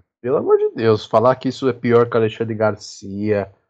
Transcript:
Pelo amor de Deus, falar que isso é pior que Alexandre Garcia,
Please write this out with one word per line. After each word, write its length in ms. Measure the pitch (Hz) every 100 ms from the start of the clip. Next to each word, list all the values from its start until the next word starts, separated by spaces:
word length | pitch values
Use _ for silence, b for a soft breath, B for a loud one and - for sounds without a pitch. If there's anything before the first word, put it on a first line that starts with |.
| _ _
Pelo 160 | 120 151
amor 200 | 381 415
de 120 | 415 330
Deus, 300 | 113 107 -
falar 300 | 110 127 127
que 140 | 131
isso 180 | - 131
é 40 |
pior 360 | 117 120 117 117
que 80 | 117
Alexandre 380 | 110 - 113 107
Garcia, 960 | 107 104 - - 101 101 104 101 98 _ _